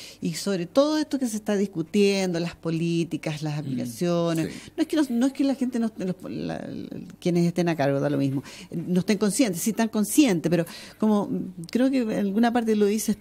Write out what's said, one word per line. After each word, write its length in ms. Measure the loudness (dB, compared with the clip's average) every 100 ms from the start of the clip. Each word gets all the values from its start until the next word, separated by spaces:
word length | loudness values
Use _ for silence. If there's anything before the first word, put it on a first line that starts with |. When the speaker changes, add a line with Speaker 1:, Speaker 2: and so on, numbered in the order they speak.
| -18 -8
Speaker 1:
y 140 | -6 -4
sobre 300 | -4 -4 0
todo 300 | 2 4 2
esto 220 | 0 -2
que 80 | -4
se 80 | -4
está 220 | -2 0
discutiendo, 800 | 0 -2 -2 4 4 4 0 0
las 160 | -4 -6
políticas, 880 | -4 -2 0 0 -2 -4 -6 -6
las 140 | -4 -4
Speaker 2:
Mm, 20 |
Speaker 1:
aplicaciones. 920 | -4 -4 -6 -4 0 0 0 0 -4
Speaker 2:
sí. 180 | -8 -10 -4
Speaker 1:
No 40 |
es 40 | 0
que 80 | 2
los, 140 | 2
no 160 | 2 0
es 80 |
que 100 | 2
la 120 | 0 0
gente, 220 | -2 -2
no, 120 | -4 -2
los, 180 | -6 -6 -8
la, 360 | -8 -6 -6 -8 -10 -10 -10 -12 -6
quienes 260 | 0 2 2
estén 200 | 2 0
a 80 | 0
cargo, 240 | 0 2
da 100 | 0
lo 100 | 0
mismo, 240 | 0 -2 -6 -12 -10
no 280 | -8 0 0
estén 160 | 2 2
conscientes, 420 | 2 2 0 0
sí 100 | -2
están 180 | 0 0
conscientes, 600 | 0 2 4 6 4 2
pero 160 | 2 0 -6 -18 -2
como, 260 | 2 2 2
mm, 380 | -2 -6 -10 -4
creo 220 | 0 2
que 100 | 2
en 80 | 0
alguna 420 | 0 0 2 2
parte 240 | 2 2 4
lo 80 | 4
dices 320 | 2 0 -2